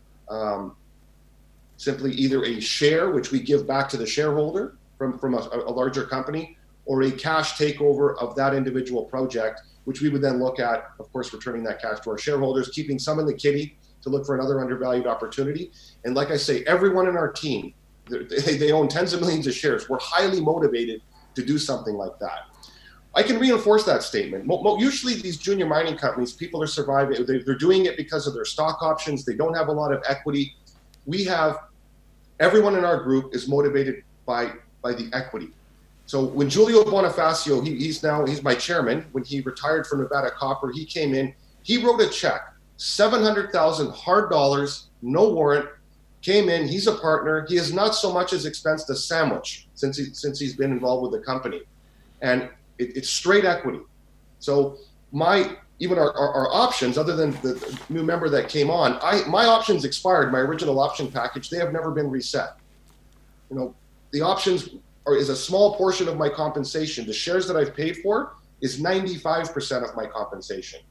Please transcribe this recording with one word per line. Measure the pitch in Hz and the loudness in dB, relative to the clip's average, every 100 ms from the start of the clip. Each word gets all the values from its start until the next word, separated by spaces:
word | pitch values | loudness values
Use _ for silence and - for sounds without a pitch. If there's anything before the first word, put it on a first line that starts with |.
| _ _ - | _ _ -12
um, | 110 107 101 92 - _ _ _ _ _ _ _ _ _ - | -6 -4 -4 -6 -14 _ _ _ _ _ _ _ _ _ -8
simply | - 127 131 | -4 -2 -2
either | 127 135 131 | 0 2 2
a | 120 113 | 0 -2
share, | 107 - 147 160 185 | -4 2 4 4 2
which | 147 - | 0 0
we | 135 | -2
give | 120 143 139 | 2 2 2
back | 135 135 | -2 -2
to | 131 | -4
the | 110 | -4
shareholder | - 151 147 151 185 220 - _ - | 0 0 2 0 -2 -6 -10 _ -6
from, | 131 123 | -6 -2
from | 135 | -2
a, | 123 - 120 120 | -2 -4 -6 -4
a | |
larger | 120 131 135 | -2 -2 -2
company, | 143 131 131 156 160 - _ _ - | -4 -4 -4 -6 -8 -14 _ _ -2
or | 135 | 2
a | 135 | 2
cash | 131 160 160 156 - | 0 0 0 0 0
takeover | 151 143 147 139 143 - | -2 4 4 6 4 2
of | 123 | -4
that | - 135 | 0 2
individual | 139 131 127 123 123 | 2 0 -2 -2 -4
project, | 110 131 131 117 110 - - _ | -4 -4 -2 -2 -4 -4 -14 _
which | - 135 | -10 -2
we | 147 | 0
would | 139 | 2
then | 135 123 | 2 2
look | 131 131 | 0 0
at, | 120 117 - - | 0 -2 -4 -16
of | 110 | -12
course, | 131 120 | -8 -8
returning | 110 127 117 | -8 -8 -6
that | 110 101 | -6 -6
cash | 113 107 | -6 -6
to | 113 | -6
our | 107 | -6
shareholders, | - 143 135 131 127 | -2 0 2 0 -2
keeping | - 147 135 | -4 -4 -4
some | 151 151 | -2 0
in | 151 | 0
the | |
kitty | 139 147 143 147 - _ _ | 0 2 0 -2 -10 _ _
to | - | -4
look | 135 139 | -4 -2
for | |
another | 131 131 135 | -2 0 -2
undervalued | 127 123 127 123 123 | -2 -4 -2 0 0
opportunity. | 113 113 - 139 143 - - - - | -4 -4 -4 -4 -4 -8 -14 -20 -12
And | 120 131 | -4 -2
like | 147 | 0
I | 160 | 0
say, | - 143 | 0 0
everyone | - 175 196 185 185 | 2 4 4 4 2
in | 175 | 2
our | 156 | -2
team, | - 156 117 - - _ _ - | -4 -4 -4 -6 -14 _ _ -10
they, | 117 - - 156 139 | -10 -4 -2 0 2
they | 151 | 4
own | 156 143 | 4 2
tens | 156 180 | 0 -2
of | 175 | 0
millions | 170 160 139 | 0 0 0
of | |
shares. | 123 151 113 - | -2 0 0 -2
We're | 131 | -6
highly | - 170 196 190 | -2 0 2 2
motivated | 156 165 151 120 117 107 - _ _ - | 0 2 2 2 -2 -6 -12 _ _ -6
to | |
do | 120 147 | -2 0
something | 147 127 - | 0 -4 -4
like | 104 95 - | -6 -6 -8
that. | 98 78 - - - - - - _ | -10 -10 -14 -20 -20 -20 -20 -20 _
I | - | 2
can | 214 226 | 2 2
reinforce | 262 226 208 214 | 2 4 4 4
that | 208 123 | 4 2
statement. | - 110 98 95 98 | 0 -4 -4 -4 -2
Mo-, | 175 | 0
mo-, | 208 208 | 2 2
usually | 254 277 247 | 2 0 -2
these | 220 190 160 | -4 -6 -6
junior | - 202 160 | -2 0 2
mining | 151 165 - | 0 0 -2
companies, | 131 117 123 | -2 -2 -4
people | - 175 165 | -6 -8 -4
are | 151 | -4
surviving, | - 143 135 135 120 | -2 0 0 2 0
they, | 123 131 | 0 -2
they're | 120 | -2
doing | 131 160 190 180 | 0 4 4 2
it | 156 | 0
because | 143 156 143 | -6 -4 -4
of | |
their | 120 110 | -6 -6
stock | - 156 156 | -2 -2 0
options. | 160 156 - 139 | -2 -2 -2 -4
They | 131 113 | -4 -2
don't | 156 | -2
have | 165 156 | 0 -2
a | |
lot | 151 151 | -2 -2
of | 135 135 | -2 -2
equity. | 139 - 143 139 - _ _ _ _ - | -4 -2 -2 -4 -8 _ _ _ _ -6
We | 185 | -2
have, | 190 175 156 143 - _ _ _ _ _ _ - | 0 2 0 0 -8 _ _ _ _ _ _ 2
everyone | 165 214 202 | 6 6 6
in | 190 | 4
our | 175 165 | 2 0
group | 127 135 135 | 2 0 0
is | 123 131 | -4 0
motivated | 143 143 139 135 - - _ - | 2 4 2 0 -4 -12 _ -4
by, | 120 120 - - _ | -2 -4 -8 -20 _
by | 123 | -6
the | 120 113 | -6 -6
equity. | 127 127 - 80 - _ _ _ _ - | -6 -6 -10 -12 -16 _ _ _ _ -6
So | 139 | -2
when | 131 139 143 | 0 0 2
Julio | 175 220 226 | 4 6 6
Bonifacio, | 208 196 180 - 160 160 151 135 | 6 4 2 2 2 0 0 0
he, | 156 131 | 0 -2
he's | 156 151 | -4 -2
now, | 156 151 | 0 0
he's | 135 143 | 0 -2
my | 135 123 | -2 -2
chairman, | - 175 123 143 - | 0 0 0 -2 -4
when | 131 | -8
he | 123 139 | -6 -6
retired | 127 123 147 160 160 | -6 -6 -2 -2 -2
from | 143 | -4
Nevada | 131 143 127 | -2 -2 -2
Copper, | - 135 135 135 | -4 -4 -4 -6
he | 131 | -8
came | 151 170 147 | -8 -4 -2
in, | 131 131 - _ _ | 0 -2 -6 _ _
he | - 240 | -2 2
wrote | 240 233 | 4 4
a | 214 | 2
check, | - 156 - - - _ - | 2 -2 -2 -6 -20 _ -10
seven | - - 214 226 | -6 2 4 6
hundred | 214 208 202 | 4 2 0
thousand | 180 156 151 139 | 2 2 2 -2
hard | - - 190 208 | -4 2 4 4
dollars, | 156 139 139 143 - - _ | 4 4 4 0 -4 -14 _
no | 120 151 214 | -2 4 4
warrant, | 165 147 143 143 - _ _ _ _ | 4 4 2 0 -10 _ _ _ _
came | - 202 185 | 2 4 4
in, | 170 143 | 2 0
he's | 180 202 | 0 0
a | - | 2
partner. | 160 156 151 156 156 | 2 2 2 -2 0
He | 175 | 0
has | 151 | 0
not | 175 214 | 2 2
so | 214 196 | 2 0
much | 180 180 | 0 0
as | 185 | -2
expensed | 147 - 160 156 156 | -4 -4 -2 -2 -2
a | 131 | -6
sandwich | - 165 151 113 - - - | -2 0 0 -2 -6 -14 -16
since | - 135 139 | -6 -4 -4
he, | 139 | -8
since | - 147 143 | -6 -8 -6
he's | 143 - | -6 -2
been | 135 | -2
involved | 123 127 127 | 0 0 0
with | 123 | -2
the | 107 | -4
company. | 131 127 123 87 - _ _ _ _ _ | -4 -6 -6 -8 -12 _ _ _ _ _
And | 131 127 123 - _ - | 0 0 -2 -12 _ -8
it, | 123 135 | -6 -6
it's | 135 | -6
straight | - 175 202 | -2 4 4
equity. | 190 175 131 - - _ _ _ _ _ | 4 0 -2 -6 -10 _ _ _ _ _
So | - 143 139 - - _ _ | 0 2 2 -2 -18 _ _
my, | 143 165 196 175 - - - | 0 4 4 2 -4 -18 -8
even | 175 175 | 0 2
our, | 151 | 2
our, | - 143 | 2 0
our | 135 131 | 2 2
options, | 185 240 - 123 135 | 2 2 2 0 0
other | 156 | 0
than | 160 151 131 | 0 0 0
the | 131 127 - 127 - | -4 -4 -8 -12 -6
new | 160 | -4
member | 160 170 160 | 0 0 2
that | 139 - | 0 0
came | 151 143 | 0 2
on, | 170 135 123 | 4 2 2
I, | 160 202 147 | 2 2 2
my | 180 | 4
options | 233 226 220 180 | 6 6 4 0
expired, | 135 - 180 180 127 | 0 -2 2 4 4
my | 127 | 2
original | 135 160 156 135 | 0 0 0 2
option | 143 - 131 | 2 0 -6
package, | 117 123 135 - | -4 -6 -6 -8
they | 170 | -4
have | 170 | -2
never | 160 160 | -2 -4
been | 151 143 | -2 -2
reset. | 131 120 135 87 - _ _ _ _ _ _ _ _ - | -4 -4 -4 -4 -10 _ _ _ _ _ _ _ _ -12
You | 135 | -6
know, | 127 - _ _ _ | -6 -8 _ _ _
the | 147 | -2
options | 165 190 196 180 - - - _ - | 0 0 2 0 -2 -14 -20 _ 2
are, | 139 | 2
is | 143 | 2
a | 151 | -2
small | - 185 202 202 | 0 4 4 4
portion | 190 180 170 | 0 2 0
of | 151 | 0
my | 147 | 0
compensation. | 143 151 151 131 160 156 123 110 | 0 -2 -2 -4 -4 -4 -6 -6
The | |
shares | 104 - 185 180 | -6 -2 0 0
that | 170 | 0
I've | 143 | 0
paid | 143 160 175 | -2 -6 -2
for | 190 214 285 - - _ | 0 0 -2 -10 -20 _
is | 135 127 | -6 -2
ninety-five | 165 190 185 170 156 160 160 | 0 0 -2 -4 -2 -2 -2
percent | - - 127 | -6 -4 -4
of | 120 117 | -4 -6
my | |
compensation. | 107 110 104 101 - 98 90 - - | -8 -6 -8 -10 -10 -10 -10 -16 -20